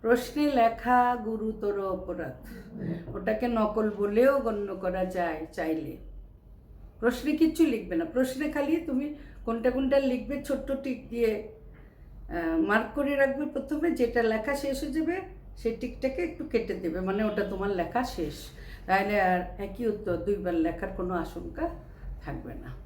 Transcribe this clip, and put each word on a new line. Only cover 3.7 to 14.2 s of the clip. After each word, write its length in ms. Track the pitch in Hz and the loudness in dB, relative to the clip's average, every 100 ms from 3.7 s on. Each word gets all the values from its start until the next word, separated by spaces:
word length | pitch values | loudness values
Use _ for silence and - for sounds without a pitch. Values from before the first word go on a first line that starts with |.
| 220 214 202 | 2 0 2
বলেও 320 | 202 208 262 277 226 | 2 6 6 6 0
গণ্য 240 | 208 202 180 | -2 -4 -2
করা 280 | 185 185 185 | -2 0 -2
যায় 360 | 185 170 156 160 - | 0 -2 -2 -6 -4
চাইলে। 360 | 160 160 147 - - - - - - - - - - - | -2 -2 -4 -10 -14 -16 -18 -20 -20 -20 -20 -20 -20 0
প্রশ্নে 320 | 226 240 302 311 | 0 2 -2 4
কিচ্ছু 220 | 320 311 302 | 4 6 4
লিখবে 220 | 226 180 170 | 4 0 -2
না, 60 | 165 | 2
প্রশ্নে 400 | 247 254 262 302 294 | 2 2 2 -2 0
খালি 180 | 294 339 - | 2 2 2
তুমি 180 | 262 294 - - - - | 0 0 -6 -14 -8 -4
কোনটা 240 | 233 247 254 | 2 2 2
কোনটা 220 | 262 277 269 | 4 4 4
লিখবে 240 | 247 214 285 - | 0 -2 -4 -2
ছোট্ট 200 | 262 - 262 | -4 -2 -4
টিক 160 | 269 247 - | -4 -6 -6
দিয়ে, 200 | 233 226 208 | 0 2 0
আহ, 1160 | - - - - - - - - - 175 165 165 196 | -6 -16 -20 -20 -20 -20 -18 -16 -6 -2 0 2 4
মার্ক 180 | 214 - 294 | 4 2 -2
করে 180 | 277 277 | 0 4
রাখবে 300 | 269 277 294 - | 2 2 -2 -4
প্রথমে, 320 | - 302 330 262 | -4 0 0 2
যেটা 220 | 233 240 | 2 4